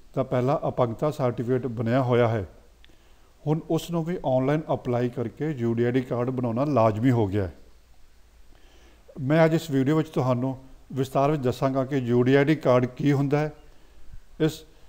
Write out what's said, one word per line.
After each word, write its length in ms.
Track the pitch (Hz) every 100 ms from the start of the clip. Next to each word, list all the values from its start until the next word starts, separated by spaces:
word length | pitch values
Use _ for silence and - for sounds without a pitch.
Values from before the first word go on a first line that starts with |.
| -
ਦਾ 80 | -
ਪਹਿਲਾਂ 360 | 127 127 123 156 151
ਅਪੰਗਤਾ 420 | - 123 110 151
ਸਰਟੀਫਿਕੇਟ 560 | 143 127 117 117 127 127
ਬਣਿਆ 360 | 113 113 123
ਹੋਇਆ 260 | 127 120 117
ਹੈ, 160 | 113 92 - - - - - - - - _
ਹੁਣ 140 | 147 160 160
ਉਸ 200 | 160 -
ਨੂੰ 120 | 170
ਵੀ 120 | 160 180 -
ਆਨਲਾਈਨ 340 | 131 131 151 156
ਅਪਲਾਈ 340 | 139 127 120 123
ਕਰਕੇ 400 | 123 113 - 151
ਯੂ 220 | 143 117
ਡੀ 100 | 117
ਆਈ 80 | 120
ਡੀ 80 | 127
ਕਾਰਡ 300 | 127 123 123
ਬਣਾਉਣਾ 340 | 127 123 113
ਲਾਜ਼ਮੀ 460 | 147 131 113 104 131
ਹੋ 160 | 120 104
ਗਿਆ 160 | 101
ਹੈ। 100 | 92 - - - - - - - - - - - - - - - - -
ਮੈਂ 240 | 127 156
ਅੱਜ 100 | 165
ਇਸ 160 | 160 -
ਵੀਡੀਓ 260 | 135 131 156
ਵਿੱਚ 120 | 156
ਤੁਹਾਨੂੰ 480 | - 131 120 131 131 - - -
ਵਿਸਥਾਰ 380 | 135 123 143 139
ਵਿੱਚ 120 | 151
ਦੱਸਾਂਗਾ 420 | 123 117 135 135
ਕਿ 120 | 131 139
ਯੂ 260 | 120 123
ਡੀ 120 | 123
ਆਈ 100 | 139
ਡੀ 100 | 139 151
ਕਾਰਡ 300 | - 127 123 -
ਕੀ 160 | 143
ਹੁੰਦਾ 260 | 139 143 147
ਹੈ, 140 | 151 - - - - - - - - -
ਇਸ 240 | 156 156 - -